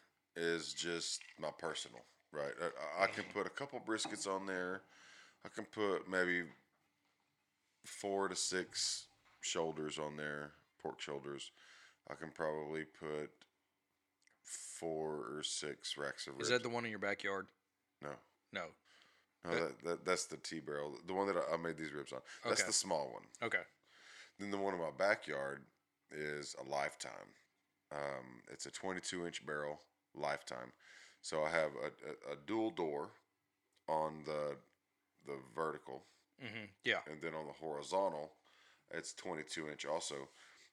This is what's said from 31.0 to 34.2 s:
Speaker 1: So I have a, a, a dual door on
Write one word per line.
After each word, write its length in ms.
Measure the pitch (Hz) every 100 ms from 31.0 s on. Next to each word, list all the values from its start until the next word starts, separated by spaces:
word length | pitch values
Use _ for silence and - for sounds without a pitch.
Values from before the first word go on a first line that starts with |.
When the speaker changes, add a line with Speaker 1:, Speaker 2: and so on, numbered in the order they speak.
| - -
Speaker 1:
So 220 | - 78
I 60 | 78
have 200 | 82 78
a, 540 | 67 73 - 73 71 -
a, 40 |
a 20 | 73 71
dual 240 | 110 110
door 380 | 87 80 73 95 - _ _ _ _ _ _ -
on 360 | 80 78 78